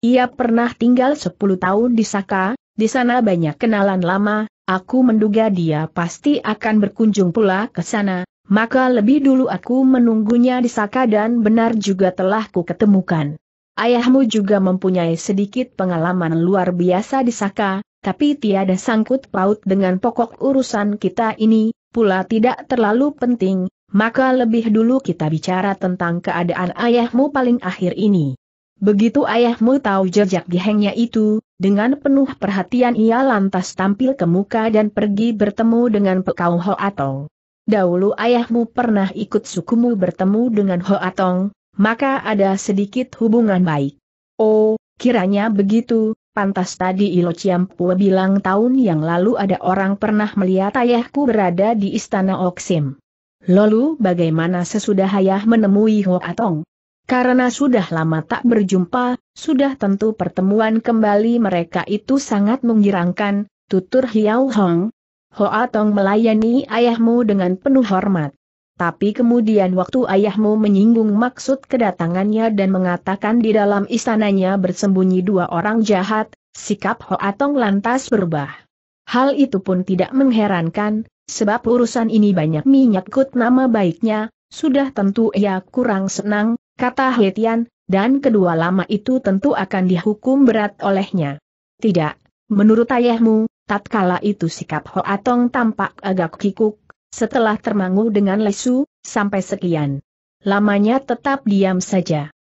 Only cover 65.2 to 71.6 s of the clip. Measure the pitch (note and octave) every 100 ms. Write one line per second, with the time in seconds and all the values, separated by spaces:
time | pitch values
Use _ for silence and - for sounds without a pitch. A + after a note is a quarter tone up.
65.2 | _ - G3+ G#3+ B3 G#3+ G#3+ G#3 G3 G#3
66.2 | A3+ A3 A3 B3 - A3 A#3+ A3+ A3+ A#3
67.2 | A#3 G3 F3+ F#3 - C4+ A3 F#3+ G3+ F#3
68.2 | D3 - _ _ _ _ E3+ E3 G3+ G#3+
69.2 | A#3+ A#3+ A3 G#3+ F#3 F#3 F3+ C4 B3 G3
70.2 | G#3 G3+ G#3+ G#3+ G#3+ G3 G#3+ A#3 A3 G3+
71.2 | B3 - - C4+